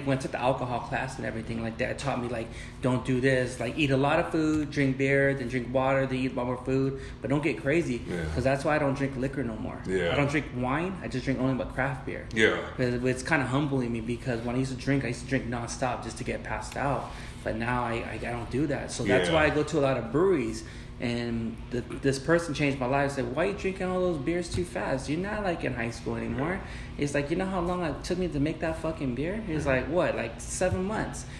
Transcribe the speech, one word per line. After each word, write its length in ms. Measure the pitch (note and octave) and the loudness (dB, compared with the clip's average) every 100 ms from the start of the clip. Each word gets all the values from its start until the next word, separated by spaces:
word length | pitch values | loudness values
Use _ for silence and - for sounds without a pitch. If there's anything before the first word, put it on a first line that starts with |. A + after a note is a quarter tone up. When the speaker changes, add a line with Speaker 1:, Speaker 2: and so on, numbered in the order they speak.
Speaker 1:
went 160 | C#3 C3 | 2 0
to 60 | - | 0
the 100 | - | 0
alcohol 420 | B2+ C3 B2 A#2 | 2 2 0 -4
class 360 | - A#2+ C3+ - | -2 -4 -4 -4
and 80 | |
everything 380 | A#2 A2 A2+ A2+ | -6 -4 -4 -4
like 160 | A2+ A2+ | -4 -2
that, 100 | A#2+ | -2
it 60 | A#2+ | -2
taught 220 | C3+ A#2+ | -2 -2
me, 60 | A#2+ | -2
like, 200 | A#2 A2+ - - - | -4 -6 -8 -12 -2
don't 200 | B2+ B2+ | 2 2
do 160 | A#2+ B2+ | 2 4
this. 400 | C3 B2+ B2 - | 4 4 2 -2
Like, 200 | A#2+ C#3 | -4 0
eat 140 | C#3+ | 2
a 40 | C3+ | 4
lot 220 | C#3+ D#3+ | 4 2
of 120 | - | 2
food, 400 | E3 D#3 D#3 C#3+ | 2 2 2 0
drink 280 | C#3+ C3+ C3 | 2 2 2
beer, 340 | C3+ C#3 C#3 | 2 4 4
then 160 | C3+ A#2 | 2 -2
drink 240 | B2+ A#2 | -4 0
water, 320 | C3 C3 C3+ | 2 4 2
then 140 | C3 B2+ | 2 0
eat 160 | C3 | -2
more 240 | B2 B2 B2 | -2 -2 -2
food, 420 | - C3 C3+ C3+ - - | 0 2 2 -2 -8 -6
but 80 | A#2+ | 0
don't 120 | D3 | 2
get 200 | D3+ B2 | 2 0
crazy 400 | C#3 E3 C#3+ A#2 - | 2 2 2 -2 -2
Speaker 2:
Yeah. 180 | F2 D#2+ | -4 -2
Speaker 1:
'cause 100 | B2+ | 2
that's 180 | B2 C#3 | 2 2
why 140 | D#3+ D3+ | 2 2
I 20 | |
don't 160 | C#3+ | 2
drink 220 | C3+ C3+ B2 | 2 0 0
liquor 260 | C3+ C#3+ | -2 -2
no 140 | A#2 A2 | -4 -4
more. 220 | G#2 - - | -6 -6 -2
Speaker 2:
Yeah. 240 | F#2 E2+ | 2 2
Speaker 1:
I 40 | E2 | 4
don't 120 | C3+ | 2
drink 140 | D3+ - | 2 -2
wine. 380 | B2 B2 C#3+ F#3 F3+ | -2 -2 0 -2 -4
I 60 | B2 | -4
just 160 | B2+ | -4
drink 160 | C3 A#2+ | 0 0
only 140 | C3 | 2
but 180 | B2+ - | 0 -2
craft 300 | - C#3 C3+ | -2 -2 -2
beer. 220 | - - - | -6 -8 -4
Speaker 2:
Yeah. 220 | A2+ G#2 F2 - - | 4 6 4 -2 -2
Speaker 1:
But 120 | B2+ | 0
it's 340 | A#2+ B2+ B2 | 2 0 0
kinda 240 | - D#3+ A#2+ | 2 2 2
humbling 440 | C3+ D3 C3+ A#2+ | 2 2 0 0
me 120 | A#2 | -2
because 400 | A2 A#2 C3 A#2 | -4 -4 -2 -2
when 120 | A#2+ | -2
I 40 | B2+ | 0
used 140 | C3 B2 | -2 -2
to 0 | |
drink, 180 | - C#3 A#2+ | 0 0 0
I 20 | |
used 140 | A#2+ | -4
to 40 | - | -2
drink 200 | C3 A#2 | -2 0
nonstop 560 | A#2+ A#2 - B2+ A2 | -4 -4 -2 -2 -2
just 140 | A#2 - | -6 -6
to 60 | |
get 180 | A#2+ A2 | -4 -4
passed 320 | - A2 - A2 | -4 -6 -6 -2
out. 340 | C3+ B2 - - - - | 0 0 -4 -10 -10 -6
But 140 | A2 A2 | -4 -2
now 280 | A#2 B2 | 0 0
I, 80 | A#2+ A#2 - | 0 -2 -4
I, 20 | G#2+ | -6
I 160 | A2+ | -4
don't 180 | A#2+ A2+ | -4 -2
do 160 | A#2+ D3 | 0 0
that. 260 | B2+ A2+ | 0 -4
So 100 | - | -2
that's 280 | A2+ - F3 | 2 4 6
Speaker 2:
Yeah. 40 | |
Speaker 1:
why 100 | D#3+ D3+ | 6 6
I 20 | |
go 120 | C#3+ | 4
to 160 | C#3+ D#3+ | 2 4
a 20 | |
lot 160 | C3+ B2+ | 4 2
of 160 | A2+ | 2
breweries. 500 | C3+ G3 E3 A2+ A2 - - - - | 4 6 4 2 -4 -8 -12 -12 -4
And 560 | A#2+ A#2+ A#2+ A#2 A2+ - - | -2 0 0 -2 -2 -4 -6
the, 100 | B2 - - | -4 -4 0
this 160 | C#3 C3+ | 2 2
person 340 | - E3 E3 | 4 4 4
changed 260 | C#3 C#3+ C3 | 0 2 2
my 60 | |
life. 280 | B2 C#3 C#3 | 2 2 2
Said, 220 | C3+ A#2+ | 0 -2
"Why 100 | C3 | 0
are 40 | F#3+ | 0
you 40 | |
drinking 320 | G3 F#3+ F#3+ F#3 | 0 -2 -2 0
all 140 | F#3 | 2
those 180 | F3+ D#3+ | 2 0
beers 320 | C3+ F3 E3+ | 0 0 0
too 160 | - - | -2 -2
fast? 420 | F3+ F3+ C3+ B2+ | -2 -2 -2 0
You're 100 | D#3 | -2
not, 220 | G3 G#3+ | -2 -2
like, 200 | G3 D#3+ | 0 0
in 80 | C#3 | -2
high 160 | B2 A#2 | -2 -4
school 280 | A#2 A#2+ A2+ | -4 -4 -4
anymore." 440 | A2+ A#2+ D3+ F#3 - - - - | -2 -2 -2 -2 -6 -10 -8 -4
Speaker 2:
Yeah. 40 | |
Speaker 1:
It's 100 | C#3+ | 0
like, 160 | D3 C#3 | 0 0
"You 60 | E3+ | 0
know 100 | F#3+ | 0
how 140 | F#3+ | 0
long 220 | E3+ F3+ | 0 0
it 220 | E3 C#3 | -2 -4
took 140 | - F3+ | -2 -2
me 100 | F3+ | 0
to 100 | D3+ | 2
make 220 | D3 D#3+ | 0 0
that 160 | E3 D#3+ | -2 -2
fucking 320 | D#3+ D#3+ C#3 | -2 -2 -2
beer?" 280 | A#2+ D#3 A3 G3 | -2 -2 -2 -2
It's 160 | D#3 | -2
Speaker 2:
Yeah. 80 | C#3+ | 2
Speaker 1:
like, 160 | C3 B2 | 2 2
"What, 260 | F3 C#3 | 2 2
like, 180 | A2 A#2+ - | 2 -2 -6
seven 480 | - - F#3 F#3 | -6 0 2 2
months?" 400 | F#3+ G#3+ - - - - | 0 -2 -4 -6 -10 -10